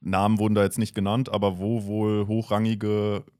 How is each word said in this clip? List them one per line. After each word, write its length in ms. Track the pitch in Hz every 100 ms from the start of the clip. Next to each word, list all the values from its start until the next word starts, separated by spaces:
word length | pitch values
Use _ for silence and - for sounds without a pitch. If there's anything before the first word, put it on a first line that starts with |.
Namen 380 | 90 95 104 107
wurden 160 | 107 104
da 80 |
jetzt 160 | 98 -
nicht 160 | 107 -
genannt, 340 | 98 117 131
aber 300 | 104 98 90
wo 240 | 98 117
wohl 420 | 101 107 107 107 101
hochrangige 960 | 110 - 104 113 107 104 104 104 101 - _